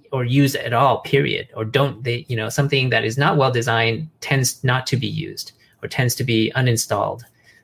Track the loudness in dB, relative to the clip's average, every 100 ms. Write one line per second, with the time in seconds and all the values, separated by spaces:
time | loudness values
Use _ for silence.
0 | _ -4 0 2 2 0 -2 2 4 2
1 | 2 0 2 -2 -6 -8 -2 2 0 -2
2 | -6 -6 -4 -6 -4 0 0 2 2 0
3 | 0 0 2 4 2 2 0 2 2 0
4 | -6 _ -2 0 0 -2 0 0 0 -2
5 | -2 -6 -8 -10 -14 -18 _ _ -8 -2
6 | -2 -2 0 0 0 0 0 0 0 -2
7 | -2 -6 -14 _ _ _